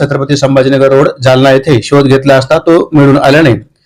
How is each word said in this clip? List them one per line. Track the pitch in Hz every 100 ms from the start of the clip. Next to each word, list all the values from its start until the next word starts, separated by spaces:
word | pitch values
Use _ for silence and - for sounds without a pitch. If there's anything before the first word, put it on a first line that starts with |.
छत्रपती | 143 143 139 139
संभाजीनगर | 135 135 131 135 135
रोड, | 135 165 -
जालना | 127 131 135
येथे | 131 156 120
शोध | - 143 139
घेतला | 135 139
असता | 135 127 160
तो | 170 170 -
मिळून | 147 139 139
आल्याने | 135 147 151 107 - _